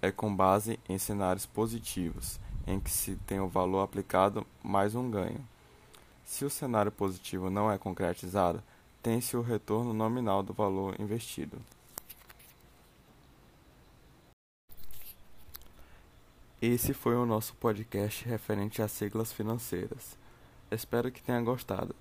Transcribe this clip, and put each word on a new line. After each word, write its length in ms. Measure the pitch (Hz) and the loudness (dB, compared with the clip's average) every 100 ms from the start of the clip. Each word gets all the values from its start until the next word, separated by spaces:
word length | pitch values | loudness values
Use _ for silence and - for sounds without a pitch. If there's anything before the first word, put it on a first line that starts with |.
é 100 | 95 | 0
com 240 | - 110 98 | 0 -2 4
base 420 | 95 98 107 113 - | 6 6 4 -6 -4
em 80 | 95 | -4
cenários 480 | - 101 95 92 - | -2 0 2 0 -2
positivos, 920 | - 113 117 - - 85 - - - - - - | -2 0 -2 -6 -4 -4 -4 -8 -8 -8 -6 -2
em 140 | 95 | -2
que 80 | - | -2
se 240 | - - 95 - | -2 -2 -6 -4
tem 140 | 98 | -2
o 80 | 95 | 0
valor 340 | 95 90 95 | 2 4 2
aplicado 640 | 98 98 98 95 95 107 - - | 2 -2 0 4 4 4 -8 -10
mais 320 | - 98 101 | 0 2 2
um 160 | 113 127 | 0 -2
ganho. 380 | 104 90 - 127 - - - - - - - - | -2 -2 -4 -10 -18 -20 -20 -20 -20 -20 -20 -10
Se 180 | - | -4
o 60 | 139 | -4
cenário 420 | - 139 117 104 | -4 0 4 2
positivo 580 | - 98 92 - 92 92 | 2 -2 -2 -6 -4 0
não 220 | 98 107 | 2 2
é 60 | 98 | 2
concretizado, 840 | 101 87 87 90 92 98 90 85 - - - - | -2 -2 -2 -2 -2 4 4 2 -6 -20 -20 -6
tem-se 360 | 117 113 120 123 | 0 0 0 -2
o 40 | |
retorno 520 | 117 110 - 107 120 | 0 -2 2 0 2
nominal 500 | 107 110 123 117 98 | 0 2 2 2 2
do 80 | 98 | 2
valor 480 | 101 104 95 98 - | 0 0 2 -2 -4
investido. 580 | 104 113 - - - - - - - - - - - - - - - - - - - - - - - - - - - - - - - _ _ _ _ - - - - - - - - - - - - - - - - - - - | -4 -4 -4 -8 -8 -8 -16 -20 -14 -14 -14 -20 -20 -20 -20 -20 -20 -20 -20 -20 -20 -20 -20 -20 -20 -20 -20 -20 -20 -20 -20 -20 -20 _ _ _ _ -6 -4 -4 -8 -16 -18 -18 -16 -18 -18 -20 -20 -20 -20 -20 -20 -20 -20 -2
Esse 320 | 117 120 - | 2 4 2
foi 220 | 113 120 120 | 2 2 4
o 100 | 120 | 4
nosso 280 | 110 113 - | 2 0 0
podcast 720 | 120 104 110 - 104 - 120 | 2 2 -2 0 0 -2 -4
referente 540 | 113 - 104 101 - | -4 0 0 0 0
às 100 | 107 | -2
siglas 400 | - 104 110 110 | 0 -2 -2 -4
financeiras. 840 | - 107 117 - 87 104 - - - - - - - - | -2 -2 -2 -2 -4 -4 -8 -14 -18 -20 -20 -20 -20 -6
Espero 400 | 110 - 117 120 | -6 -2 0 0
que 100 | - | -4
tenha 180 | - 120 | 0 0
gostado 540 | 117 127 - 95 - - | 2 0 -2 -4 -4 -8